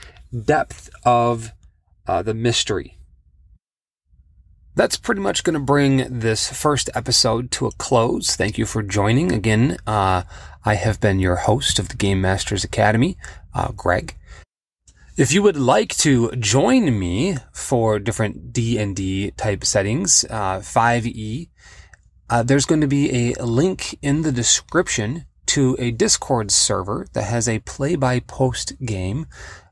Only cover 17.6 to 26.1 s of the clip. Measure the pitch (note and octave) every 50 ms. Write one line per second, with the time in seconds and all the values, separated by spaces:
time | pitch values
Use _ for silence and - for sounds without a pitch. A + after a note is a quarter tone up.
17.6 | - - C3+ A#2+ A2+ A2 G#2+ G#2 G2 A2+ - - A2+ G2+ - - F2 B2 A#2 B2
18.6 | A2+ A2+ A#2 G#2+ G#2 G2+ F#2 G2+ F#2+ F#2+ F#2+ F#2+ G2+ - - - - A2 G2+ -
19.6 | - - - G2+ G2 G2+ A2+ D#3+ G3 - - - - - A#2+ A2 G2+ F#2+ F#2+ F#2+
20.6 | - - - B2 A#2 A#2+ A#2+ A#2+ A2 A#2 - A2 A2 G#2+ A2+ D#3 E3+ - _ _
21.6 | - - - - - - _ - _ _ _ _ _ - A#2+ A#2+ A2+ B2 C3+ C#3+
22.6 | C3 - D#3+ D#3 D3+ C#3 C#3 C#3+ C#3+ - - A#2+ A#2+ A#2+ - - B2 A#2+ A2+ B2
23.6 | E3 F#3+ F#3+ - - - - - - C#3+ C#3+ D#3+ D#3+ D#3 B2+ A#2+ A2+ - - -
24.6 | - - - E3 F3 - - - G#2 A2 D3 E3+ - - _ _ - - - C#3+
25.6 | C3+ B2+ - - B2 A#2+ A#2 A#2 G#3 G#3